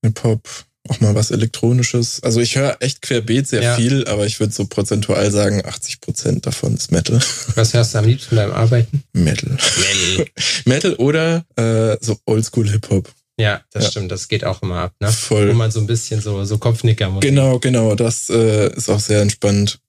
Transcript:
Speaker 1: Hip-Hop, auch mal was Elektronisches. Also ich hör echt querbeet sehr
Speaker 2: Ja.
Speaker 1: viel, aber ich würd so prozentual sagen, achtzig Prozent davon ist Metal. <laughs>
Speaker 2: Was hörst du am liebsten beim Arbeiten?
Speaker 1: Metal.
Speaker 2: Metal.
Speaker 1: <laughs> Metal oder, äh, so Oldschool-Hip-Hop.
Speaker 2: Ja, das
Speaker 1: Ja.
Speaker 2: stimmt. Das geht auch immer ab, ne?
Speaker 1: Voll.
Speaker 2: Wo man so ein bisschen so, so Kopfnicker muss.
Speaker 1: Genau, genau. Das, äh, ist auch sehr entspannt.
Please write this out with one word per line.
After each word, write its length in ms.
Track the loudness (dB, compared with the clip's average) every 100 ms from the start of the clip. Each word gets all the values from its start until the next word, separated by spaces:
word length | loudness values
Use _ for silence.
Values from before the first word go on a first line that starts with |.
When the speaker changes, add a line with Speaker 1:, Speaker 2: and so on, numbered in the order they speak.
Speaker 1:
Hip-Hop, 440 | -2 0 -2 -2 -4 -18 -20 _ -8
auch 100 | 0
mal 160 | 2 2
was 160 | 0
Elektronisches. 880 | -2 -2 0 0 2 0 -2 -2 -4
Also 180 | -2 0
ich 140 | 0 0
hör 200 | -2 -2
echt 200 | -6 -6
querbeet 460 | -4 -4 0 -2 0
sehr 140 | 0
Speaker 2:
Ja. 120 | 0 2
Speaker 1:
viel, 300 | 2 0 0
aber 180 | -2 -2
ich 140 | -2
würd 140 | -4
so 120 | -2 -4
prozentual 680 | -2 -2 -2 0 0 2
sagen, 320 | 2 2 0 -4
achtzig 360 | -10 -12 -12
Prozent 440 | -8 -6 -2 -2 -2
davon 300 | -4 -2 -4
ist 160 | 0
Metal. 280 | -2 2 0 0 -4
<laughs> 180 | -4 0
Speaker 2:
Was 180 | 2
hörst 200 | 2 2
du 60 | 2
am 60 | 2
liebsten 300 | 2 0 0
beim 160 | 0
Arbeiten? 520 | 2 2 4 2 -2 -4
Speaker 1:
Metal. 380 | 0 0 0 -4
Speaker 2:
Metal. 760 | -2 -2 0 -2 0 0 0 -2 -4 -6
Speaker 1:
<laughs> 200 | -2 0
Metal 280 | 2 0 0
oder, 500 | 0 2 0 -2 -4 -2
äh, 420 | 0 2 2 0
so 160 | -4 -6 0
Oldschool-Hip-Hop. 840 | 0 0 0 0 0 0 -2 -2 _ _ -2
Speaker 2:
Ja, 220 | -2 -2 _
das 140 | -4 -4
Speaker 1:
Ja. 60 |
Speaker 2:
stimmt. 200 | -2 -6
Das 160 | -8 -4
geht 180 | -4 -4
auch 160 | -4
immer 140 | -4 -4
ab, 120 | -6 _
ne? 120 | -2
Speaker 1:
Voll. 380 | -2 0 2 4
Speaker 2:
Wo 40 |
man 180 | 4 2
so 80 | 0
ein 80 | -2
bisschen 340 | -2 -2 -4
so, 220 | -4 -4 -2
so 120 | -2
Kopfnicker 500 | 0 2 2 2 0
muss. 120 | 0
Speaker 1:
Genau, 360 | 2 4 4 2
genau. 360 | 2 2 2 2
Das, 340 | 0 -2 0
äh, 420 | 2 4 4 0 -2
ist 140 | -2
auch 100 | 0
sehr 220 | 2 2
entspannt. 580 | 2 0 2 2 0 -2